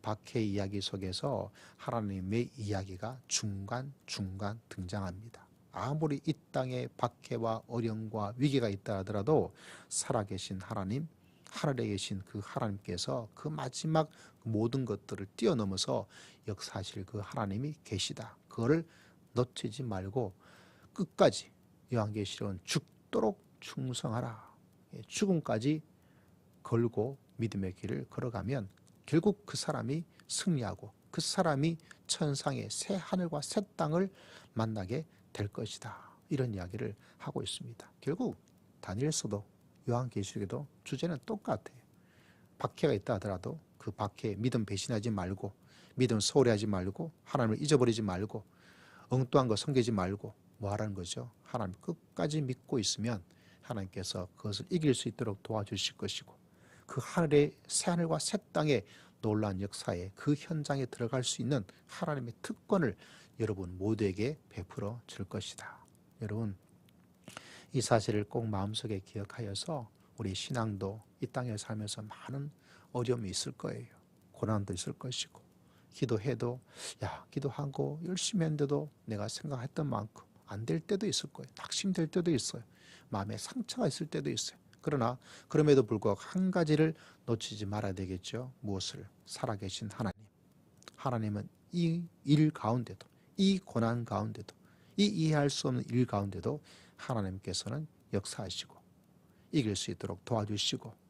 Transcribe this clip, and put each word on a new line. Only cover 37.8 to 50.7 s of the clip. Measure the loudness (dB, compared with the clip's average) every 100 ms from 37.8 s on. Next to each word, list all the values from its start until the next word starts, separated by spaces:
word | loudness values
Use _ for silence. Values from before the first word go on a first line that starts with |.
| -18 _
결국 | -4 -2 -2 -4 -14 -20 -20 -16
다니엘서도 | -6 -2 0 0 -2 -4 -4 _ -20 -8 0
요한계시록에도 | 0 0 -4 -4 -4 -4 -4 -8 -14
주제는 | -8 -2 -2 -2 -6
똑같아요. | -6 -2 -4 -4 -20 -20 -20 -20 -20 -20 -20 -20 _
박해가 | -6 2 2
있다 | 2 2 -2
하더라도 | 0 -4 -6 -10 -12 -10
그 | -10
박해에 | -2 -4 -2 -4 0
믿음 | 0 2 0
배신하지 | -4 -2 -2 0
말고, | -2 -2 -4 -6 -10 -20 -20 -12 2
믿음 | 4 4
소홀히 | 4 6 6
하지 | 6 2
말고, | 0 0 -4 -8 -10
하나님을 | -4 2 2 2
잊어버리지 | 4 6 6 4
말고, | 0 -2 -4 -6 -12 -20 -20 -20 -20 -20 0
엉뚱한 | 0 6 6 6
거 | 2
섬기지 | 4 4 4
말고, | 2 2 -2 -6 -14 -20 -6
뭐 | -2